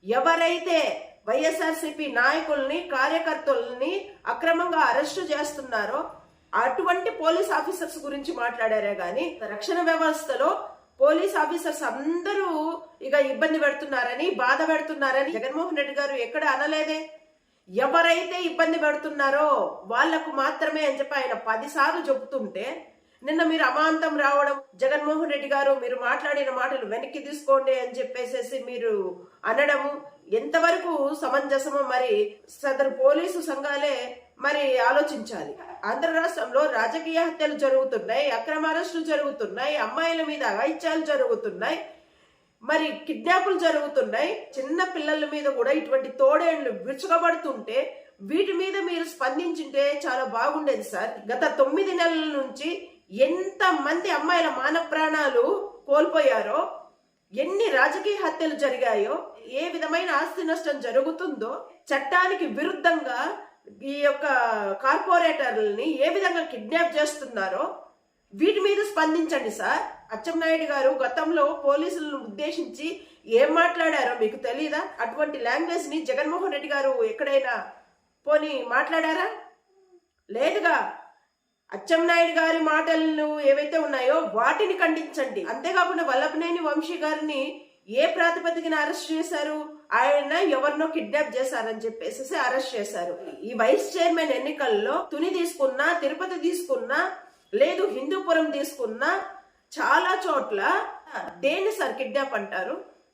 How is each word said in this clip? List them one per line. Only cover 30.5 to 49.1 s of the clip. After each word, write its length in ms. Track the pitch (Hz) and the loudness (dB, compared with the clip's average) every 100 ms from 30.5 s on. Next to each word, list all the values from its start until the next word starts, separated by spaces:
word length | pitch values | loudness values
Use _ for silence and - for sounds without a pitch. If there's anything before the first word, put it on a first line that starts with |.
| 330 330 349 359 302 277 294 | 2 4 2 0 0 -2 -2
సమంజసమో 580 | 277 269 277 269 277 285 | -2 0 0 0 0 -2
మరి 560 | 262 254 254 208 208 - _ | 0 0 2 2 0 -4 _
సదరు 400 | - 277 269 269 | -8 -4 0 0
పోలీసు 520 | 262 262 302 359 349 | 4 4 4 2 -4
సంఘాలే 800 | 320 269 285 285 294 262 240 - - _ | -4 -4 -2 -2 0 -2 -6 -12 -20 _
మరి 380 | 269 294 277 254 | -2 0 2 4
ఆలోచించాలి. 800 | 240 285 294 302 220 208 147 - - - 202 | 4 4 2 -2 -8 -8 -10 -12 -14 -8 -6
ఆంధ్ర 240 | 254 330 | 0 2
రాష్ట్రంలో 540 | 320 330 - 220 247 294 | 2 0 -2 0 2 2
రాజకీయ 540 | 240 226 330 330 320 | 2 0 -2 -2 0
హత్యలు 380 | 339 330 302 294 | 0 0 -2 2
జరుగుతున్నాయి, 760 | 269 269 262 233 - 240 285 | 4 4 4 -2 0 0 2
అక్రమ 360 | 226 233 311 311 | 0 -2 -2 0
అరెస్టులు 360 | 320 359 339 | 0 -2 -4
జరుగుతున్నాయి, 760 | 320 302 285 269 208 196 269 294 | -2 0 0 -2 -6 -4 -2 -2
అమ్మాయిల 480 | 214 294 330 330 311 | -2 0 0 0 -2
మీద 180 | 302 | -2
అఘాయిత్యాలు 640 | 247 202 269 320 330 320 320 | -2 0 -2 -2 -2 -2 0
జరుగుతున్నాయి, 800 | 277 240 220 220 180 226 330 - - _ _ _ _ _ _ | 0 2 0 -2 -4 -4 -4 -8 -16 _ _ _ _ _ _
మరి 380 | 240 320 311 311 - | 0 0 0 -4 -8
కిడ్నాపులు 520 | 302 330 370 381 359 | -6 2 2 4 2
జరుగుతున్నాయి. 880 | 330 311 294 294 214 220 311 440 - - | 2 2 0 0 0 0 -2 -4 -8 -10
చిన్న 240 | 269 330 | -4 -2
పిల్లల 420 | 370 359 302 311 294 | -2 -2 -2 -2 -2
మీద 200 | 302 285 | -2 -2
కూడా 260 | 254 240 | 0 2
ఇటువంటి 380 | 311 - 262 262 | 2 2 0 0
తోడేళ్లు 600 | - 269 311 339 320 269 | 2 4 6 4 0 -2
విరుచుకబడుతుంటే 1400 | 202 202 269 381 330 339 330 302 226 208 233 - - - _ | -6 -6 -8 2 4 4 0 -2 -8 -4 -2 -2 -6 -20 _
వీటి 300 | 196 311 381 | -4 0 0
మీద 260 | 339 381 392 | 0 -2 -2
మీరు 260 | 339 339 | -2 -4
స్పందించింటే 1000 | 330 | -6